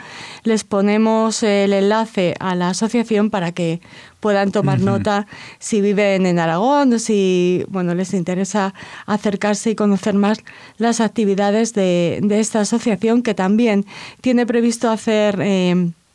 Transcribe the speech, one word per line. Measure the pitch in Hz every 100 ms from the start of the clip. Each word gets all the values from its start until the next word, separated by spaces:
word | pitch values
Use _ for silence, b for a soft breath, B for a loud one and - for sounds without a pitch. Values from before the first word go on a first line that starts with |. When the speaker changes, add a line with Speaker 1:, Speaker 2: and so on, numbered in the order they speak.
| B B B B
Speaker 1:
les | 226 220
ponemos | - 202 202 214 220 220 226 214
el | 220 202 196
enlace | 196 196 220 226 - 175 -
a | 185
la | 180 180
asociación | 185 220 240 226 208 214
para | 202 170
que | 175 165 170 B B B B
puedan | 214 196 202
tomar | 208 196 190
Speaker 2:
Ujú. | 196
Speaker 1:
nota | 196 208 202 202 B B B
si | - 220
viven | 202 202 202 190 185
en | 175
Aragón | 165 165 247 285 269
o | 233
si, | 226 208 190 180 180 180 -
bueno, | 190 175
les | 175 185
interesa | 196 170 180 196 214 196 B B B -
acercarse | 208 208 196 208 202 233
y |
conocer | 214 208 196 220
más | 196 202 180 B B B B
las | 233 233
actividades | 214 - 202 196 202 214 220
de, | 208 185 175 170 90
de | 202 208
esta | 214 220
asociación, | 202 233 247 190 220 240
que | 233
también | 190 185 220 240 202 202 B B B
tiene | 254 240
previsto | 240 240 233 233 233
hacer, | 220 233 214 208 196
eh, | 202 190 180 180 170 - _